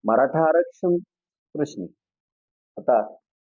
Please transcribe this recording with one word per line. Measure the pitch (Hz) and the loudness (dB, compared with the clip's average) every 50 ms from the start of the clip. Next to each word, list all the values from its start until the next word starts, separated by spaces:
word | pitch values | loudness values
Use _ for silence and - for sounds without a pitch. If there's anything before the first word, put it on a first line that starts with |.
| - | 0
मराठा | 104 113 120 135 - - 160 160 156 | 2 2 2 2 2 0 0 2 2
आरक्षण | 156 170 175 - _ _ - 180 175 175 - _ _ _ _ _ _ _ _ _ | 2 2 0 -2 _ _ -2 0 0 0 -2 _ _ _ _ _ _ _ _ _
प्रश्नी | _ - 147 - - 104 90 - _ _ _ _ _ _ _ _ _ _ _ _ _ _ _ _ _ | _ -6 -6 -6 -6 -14 -14 -14 _ _ _ _ _ _ _ _ _ _ _ _ _ _ _ _ _
आता | - - - 123 110 104 104 - - _ _ _ _ | -6 0 2 2 2 0 -2 -10 -20 _ _ _ _